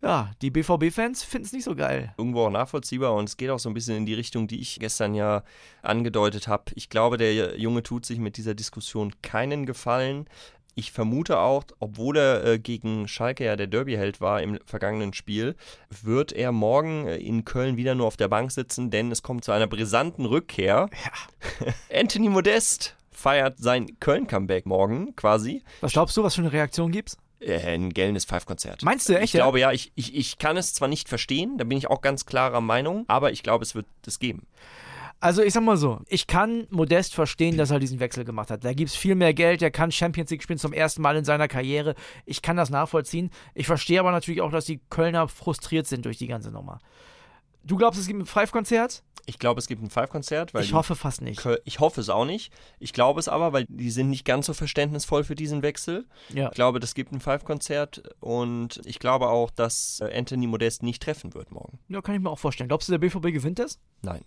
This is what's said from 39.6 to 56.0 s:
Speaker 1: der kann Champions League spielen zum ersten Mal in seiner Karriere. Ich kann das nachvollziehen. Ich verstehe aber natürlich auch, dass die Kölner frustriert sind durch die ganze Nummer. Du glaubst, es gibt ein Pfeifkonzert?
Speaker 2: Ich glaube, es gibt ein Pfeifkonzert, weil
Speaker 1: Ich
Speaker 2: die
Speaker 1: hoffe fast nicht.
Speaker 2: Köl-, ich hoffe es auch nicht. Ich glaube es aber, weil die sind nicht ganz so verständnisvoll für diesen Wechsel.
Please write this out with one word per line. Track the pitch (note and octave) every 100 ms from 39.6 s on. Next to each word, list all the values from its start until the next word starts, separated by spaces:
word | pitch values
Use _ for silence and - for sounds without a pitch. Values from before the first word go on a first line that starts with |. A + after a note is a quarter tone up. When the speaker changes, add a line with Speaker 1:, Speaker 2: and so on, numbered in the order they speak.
Speaker 1:
der | E3
kann | D3 E3
Champions | D3+ E3+ D#3+ D#3
League | D#3
spielen | - E3
zum | D3+
ersten | D3+ D#3 -
Mal | D3 D3+
in |
seiner | C#3+ D3 D3+
Karriere. | C3 C3 D3 D3+ C#3+ - -
Ich | - -
kann | - F3
das | D3+
nachvollziehen. | C#3 D#3 D#3+ C3 E3+ F3+ - -
Ich | - B2+
verstehe | E3 - F3
aber | F3+
natürlich | F3 - E3+
auch, | E3+
dass | D#3
die | D3+ D3+ _
Kölner | - E3 E3+ D#3+
frustriert | - - D#3 - D#3+ D#3
sind | C3 A#2
durch | A2+
die | A2+
ganze | A#2+ G#2+
Nummer. | G#2+ F2+ F2 _ _ - - - _ _ _
Du | D3 F#3
glaubst, | A#3 G3
es | F#3
gibt | G3+
ein | F3
Pfeifkonzert? | - G#3+ A#3 G#3 A#3 A#3+ - _ - -
Speaker 2:
Ich | -
glaube, | A#2+ A#2+
es | A#2
gibt | A2
ein | G#2+
Pfeifkonzert, | - B2 D#3 C#3 D3+ E3
weil | A2
Speaker 1:
Ich | G2+
Speaker 2:
die |
Speaker 1:
hoffe | D#3 -
fast | - D3 -
nicht. | - G#2
Speaker 2:
Köl-, | B2 A#2
ich | - -
hoffe | D#3 -
es | G#2
auch | G2+ C3
nicht. | G3+ - - - _
Ich | -
glaube | - B2 D3
es | -
aber, | D3 E3+
weil | C#3 B2
die | A#2+ A#2+
sind | A2+ C3+
nicht | C3 -
ganz | C3
so | C#3+
verständnisvoll | D#3 D3 - D3 D3 - D3
für | C#3+
diesen | D3 D3+ D3
Wechsel. | C#3+ D3 - F3